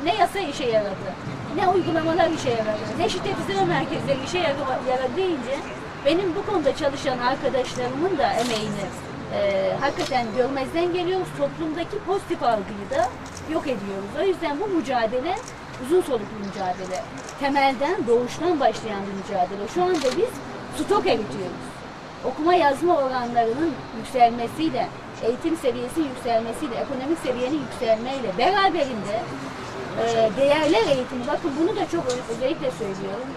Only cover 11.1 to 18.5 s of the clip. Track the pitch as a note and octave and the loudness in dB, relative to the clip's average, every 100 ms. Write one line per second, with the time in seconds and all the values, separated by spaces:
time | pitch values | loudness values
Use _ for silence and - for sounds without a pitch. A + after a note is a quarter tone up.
11.1 | F#4+ E4+ C#4+ C#4 D4+ D#4+ D#4+ E4 G#4 - | 0 -2 -2 -2 -2 -4 -4 -4 -4 -2
12.1 | G4 - E4+ C4+ G#3+ G3 G3+ F#3+ C#4+ F4+ | -2 -2 0 2 2 -2 -8 -2 0 0
13.1 | - - - - D#4 D4 G#3+ G3+ G3 G3+ | -2 -12 -10 -4 -2 -2 -4 -4 -6 -6
14.1 | D4 G4 E4+ D#4+ C#4+ G#4+ E4+ A#3+ B3 A3 | -2 0 0 -2 -2 0 0 2 2 2
15.1 | B3+ D#4+ A4 - - - - B3+ F4+ D4 | 0 -2 -4 -6 -12 -12 -8 2 2 4
16.1 | A#3 G3+ G#3+ G3 G#3 F#3 F3+ F#3 F#3 - | 0 -2 -8 -6 -4 -2 -2 -4 -6 -6
17.1 | - - - C#4 C#4 C4+ C4 C#4+ G4+ A#3 | -10 -12 -2 2 4 4 4 0 2 4
18.1 | A#3 B3 - E4 | 4 2 0 2